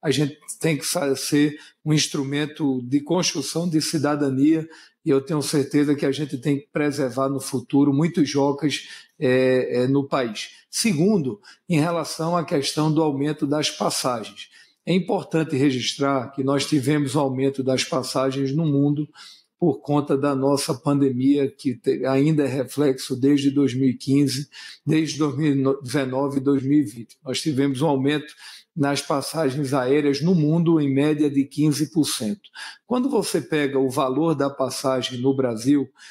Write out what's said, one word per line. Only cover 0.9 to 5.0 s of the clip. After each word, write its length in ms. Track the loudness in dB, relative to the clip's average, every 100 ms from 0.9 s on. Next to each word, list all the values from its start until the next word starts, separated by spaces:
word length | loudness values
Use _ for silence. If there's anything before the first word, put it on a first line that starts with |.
| -2 -2 -2
ser 400 | 0 2 2 0 -14 _
um 120 | 0
instrumento 880 | 0 0 -4 -4 -4 -4 -4 -2 -2
de 180 | -2 -2
construção 640 | 0 0 0 -4 -6 -4 -2
de 140 | -2
cidadania, 880 | -2 -2 0 0 0 2 4 2 -2 -12 -20 _